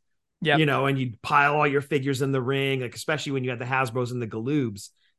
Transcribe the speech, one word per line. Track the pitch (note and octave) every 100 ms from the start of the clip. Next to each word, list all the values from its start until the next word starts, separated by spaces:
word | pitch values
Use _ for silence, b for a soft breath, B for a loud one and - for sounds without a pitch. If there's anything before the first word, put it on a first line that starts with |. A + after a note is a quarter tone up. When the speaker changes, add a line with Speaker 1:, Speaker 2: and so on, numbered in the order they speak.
| _ _ _ _
Speaker 1:
Yep. | D3+ C#3+
Speaker 2:
You | D3+
know, | C3+ C#3
and | C3+
you'd | B2+ G#2
pile | - D3 C#3+
all | D3 D3+
your | C#3
figures | C#3 D3+ C3+ C3+
in | C#3
the | C3+
ring, | A#2+ C#3 C#3 C3+
like, | A#2+ -
especially | - D3+ D3
when | C3+
you | B2+
had | A#2+
the |
Hasbros | B2 C3 C3 B2 A#2+
and | B2
the | A2+
Galoobs, | A2 A#2+ D3+ A#2+ G2 - _ _